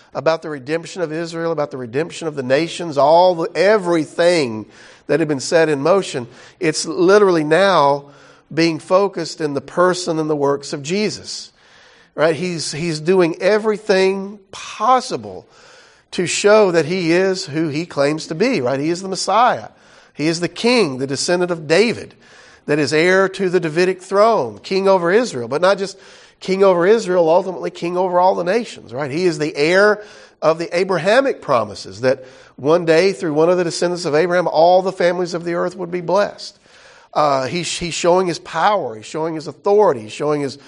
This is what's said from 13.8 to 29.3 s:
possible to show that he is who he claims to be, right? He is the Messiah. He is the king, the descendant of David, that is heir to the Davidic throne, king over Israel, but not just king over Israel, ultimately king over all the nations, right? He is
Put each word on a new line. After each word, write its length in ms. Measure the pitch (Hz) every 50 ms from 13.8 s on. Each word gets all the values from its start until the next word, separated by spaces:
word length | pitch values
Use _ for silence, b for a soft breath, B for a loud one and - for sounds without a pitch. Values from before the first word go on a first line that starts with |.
| - - 196 190 190 190 196 196 190 196 214 208 _ _
possible 960 | - - - - - - 214 233 262 254 - - 180 135 107 101 92 87 - _ b b b b b b b b b b b b -
to 140 | - 180
show 460 | 151 - - - 202 214 220 214 185 170
that 140 | 170 151
he 260 | 143 180 190 175 160 165
is 340 | 175 190 190 185 185 -
who 220 | - 135 156 165 160
he 160 | 135 151 170
claims 440 | 175 - 143 139 143 156 160 160 -
to 60 | 165
be, 260 | 156 208 262 254 170 123
right? 180 | 120 139 135
He 80 | 143 160
is 140 | 175 170 196
the 60 | 190
Messiah. 600 | 190 180 - - 190 214 247 233 175 120 104 - _ b b b b b b b b
He 120 | - 143
is 140 | 160 165 165
the 80 | 175 165
king, 480 | - - - 233 247 247 202 147 131
the 100 | 123 135
descendant 440 | 135 143 127 - - 180 180 180 175
of 180 | 175 165 156 143
David, 460 | 160 185 220 240 185 104 - - - _ B B B B B B B B B
that 140 | B 147 156
is 160 | 147 123 156
heir 340 | 151 165 180 185 190 190 185
to 220 | 190 - 196 180
the 100 | 170 185
Davidic 400 | 165 160 151 170 185 180 185 180
throne, 580 | - - 196 196 208 226 226 190 135 113 104 101
king 300 | - - 190 190 196 196
over 240 | 190 185 170 170 185
Israel, 340 | 226 254 202 143 127 117
but 140 | 113 131 151
not 160 | 180 190 202
just 220 | 190 196 185 - B B B B B B B B B
king 240 | - - 185 190 196
over 220 | 196 185 175 170
Israel, 420 | 190 220 233 196 180 180 180 170 156
ultimately 420 | 165 185 185 190 175 127 165 175
king 280 | 175 - 175 170 180 180
over 200 | 190 185 180 175
all 160 | 180 185 196
the 100 | 196 175
nations, 500 | 175 196 240 226 - - - - 92 113
right? 160 | 131 151 135
He 140 | 131 165 185
is 140 | 180